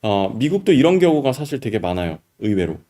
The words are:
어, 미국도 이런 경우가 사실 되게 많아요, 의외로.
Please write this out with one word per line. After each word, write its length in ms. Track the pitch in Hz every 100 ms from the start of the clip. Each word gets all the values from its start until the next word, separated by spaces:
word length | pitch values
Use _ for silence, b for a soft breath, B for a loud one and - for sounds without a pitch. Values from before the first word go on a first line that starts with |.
어, 320 | 113 101 95 107
미국도 360 | 147 196 196
이런 260 | 151 156 185
경우가 340 | 175 156 135
사실 280 | 127 147 135
되게 180 | 117 104
많아요, 400 | 87 90 87 80 _ _
의외로. 400 | 107 98 85 78 _